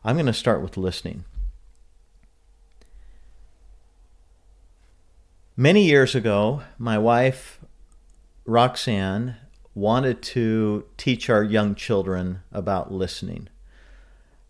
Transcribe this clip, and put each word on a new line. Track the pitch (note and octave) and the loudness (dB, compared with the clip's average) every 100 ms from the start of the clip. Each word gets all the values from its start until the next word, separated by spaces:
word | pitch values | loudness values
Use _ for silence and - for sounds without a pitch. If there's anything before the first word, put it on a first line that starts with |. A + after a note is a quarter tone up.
I'm | G#2+ D#3+ | -4 0
gonna | C3+ | 0
start | G#2 B2 E2 | 0 0 0
with | F2+ F#2+ | -2 -6
listening. | F#2 - E2 - - - - - - - - _ _ _ - _ _ _ _ - - - - - - - - - - - _ _ - - - _ _ _ - _ _ _ _ _ _ _ _ - | -6 -6 -10 -12 -12 -8 -8 -10 -20 -20 -20 _ _ _ -20 _ _ _ _ -20 -20 -20 -20 -20 -20 -20 -20 -20 -20 -20 _ _ -20 -20 -20 _ _ _ -20 _ _ _ _ _ _ _ _ 2
Many | C#3 G#3 | 4 6
years | F3 C#3+ C3 | 6 6 4
ago, | C3 A2 G2+ G#2+ C#3+ - - | 2 0 2 0 -2 -10 -8
my | A#2 G#2+ | -2 0
wife, | A2+ A#2+ C3 C3 - - - - - - - - _ _ | 2 4 2 -2 -10 -20 -20 -20 -20 -20 -20 -20 _ _
Roxanne, | - A#2 B2+ C3 C3 G2+ F#2+ G2+ B2 A2 - - - | 0 4 4 0 -4 -2 -2 -4 -6 -10 -18 -20 -16
wanted | G2+ G#2 B2 C3 A#2+ | -2 0 2 0 -2
to | - B2 A2 A2 G#2+ G#2 - - | -4 -2 0 2 0 -2 -6 -6
teach | C#3 A#2+ - | -2 -2 2
our | G#2+ | 2
young | G#2+ G#2+ G#2 | 2 2 0
children | G2+ - G2+ F#2+ F2+ F2+ F#2 - | -2 -2 -2 -2 -4 -4 -8 -10
about | G2+ F#2 F#2+ - | -8 -4 -4 -4
listening. | F#2+ F#2 - F#2 E2 - - - - - - - - _ _ | -6 -6 -8 -10 -12 -14 -20 -20 -20 -20 -20 -20 -20 _ _